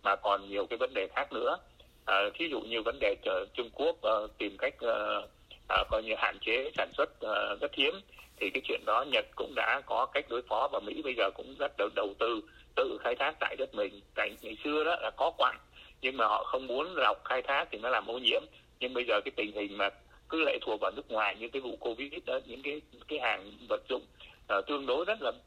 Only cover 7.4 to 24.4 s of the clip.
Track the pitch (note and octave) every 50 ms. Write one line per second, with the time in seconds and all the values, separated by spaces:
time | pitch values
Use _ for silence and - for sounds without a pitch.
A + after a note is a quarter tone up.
7.4 | G#2 G#2 G#2 G2+ A2+ - - - C3+ D3 E3+ G3 - - - - - - - -
8.4 | - - - - - - - - - - G#2 A#2 C3+ D3 B2+ A2 - - - -
9.4 | - - C#3 B2 A2 A2 A#2+ C#3 C#3 - A2+ A2 B2+ C3+ - C#3+ D3+ - A#2 B2
10.4 | B2 - A2 G#2+ B2+ C#3+ - G#2+ G2+ G#2 - - - C#3 B2+ A2+ G2+ G2 F#2+ -
11.4 | - B2+ C3+ - C#3 C#3 - - G2+ G#2 - G2 G#2+ G2+ G2+ - A#2 A#2 A#2+ G#2+
12.4 | G#2 - - - - - - - C3 C3 - G#2+ - A#2+ B2 - C3+ D3 D#3 -
13.4 | C3+ - - - C3 - - G#2 G#2 F#2+ G2 G2+ - - - - A2 G#2+ A2 -
14.4 | - - - - - D3+ D3 D3+ D#3 D#3+ F3 - - A2 - - C3+ E3 E3 -
15.4 | C3 B2 - - - - - - - - - _ - C3 C3 C3 A2+ G#2+ G#2+ A2+
16.4 | - - - B2+ C3 B2+ B2 C3 D#3 F3 F#3 D#3 B2+ G#2+ G#2 - - - B2+ C3
17.4 | B2 - C#3 C#3+ E3+ - - G#2 G#2+ B2 B2+ A2+ - A2+ A#2 B2+ C3 - A#2+ -
18.4 | G#2 - - - - _ - _ B2 B2+ B2+ B2+ B2 A#2 A2 G#2 - - - -
19.4 | D#3 G#2+ G#2 G#2 G#2 G2 G2 G2+ G2 G2+ - - - - - - - - - D#3+
20.4 | D#3+ C#3+ C3 B2 - C3 A2 G#2 G#2 F#2+ G2 - - - A2+ G#2+ G#2+ G2+ F#2+ G#2
21.4 | A2+ A#2 - C#3 C3 B2 A2 G#2 - B2 A2+ A#2 C#3 C#3+ D3 F3 - - C3 C3
22.4 | C3+ - A2+ C3 - D3 C#3+ D3+ - - - A#2+ - - D3+ D3+ B2+ A#2 A2 F#2+
23.4 | F#2+ G2+ G2+ - A#2+ A2+ G#2+ G#2 - - C3 B2 - - - - - - - -